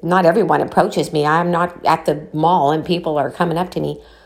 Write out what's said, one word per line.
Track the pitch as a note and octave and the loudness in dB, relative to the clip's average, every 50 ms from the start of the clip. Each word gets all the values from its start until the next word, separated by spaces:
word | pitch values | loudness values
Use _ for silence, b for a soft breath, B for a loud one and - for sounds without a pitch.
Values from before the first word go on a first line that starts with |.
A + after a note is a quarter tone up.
not | - E3 F3+ F#3+ F3+ | -4 0 2 2 4
everyone | E3 F3 A#3 F#3+ E3 D3+ D3 | 4 4 4 2 2 2 0
approaches | D3+ - - - D#3+ G3+ - - - - | 0 0 0 0 0 2 0 -2 -2 -2
me. | - D3+ D3 | 0 0 0
I'm | D3+ D#3 E3 F3 F3 | 2 2 2 2 0
not | F3 E3 F3 F3 - - - | 0 0 -2 -2 -4 -4 -2
at | - D#3 E3 - | 0 0 0 0
the | - D3 - - - - | -2 -4 -4 -6 -8 -4
mall | D3+ D#3 E3+ F3+ F3+ C#3+ C#3 | 0 2 2 4 4 4 2
and | D3+ D#3 C#3+ | 0 0 -2
people | - F3 E3+ F3 E3+ D3+ D3 | -2 -4 -2 -2 -2 -2 -2
are | C3+ C3 | -2 -2
coming | B2 - F3 E3+ D#3+ E3 | -2 -4 -2 -2 -2 -2
up | F3+ F3+ | -4 -4
to | - E3 | -6 -6
me, | D3+ D3 D3 - B B B B B | -6 -6 -6 -8 B B B B B